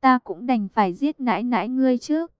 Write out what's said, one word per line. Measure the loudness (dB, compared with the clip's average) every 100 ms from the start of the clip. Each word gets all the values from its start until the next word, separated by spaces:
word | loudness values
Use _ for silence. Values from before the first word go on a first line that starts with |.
ta | 4 2
cũng | 0 -12 -2
đành | -2 0
phải | 0 0
giết | 0 -4 -2
nãi | -2 -2
nãi | 0 -2 -2
ngươi | 0 2 0
trước. | 0 -4 -4 _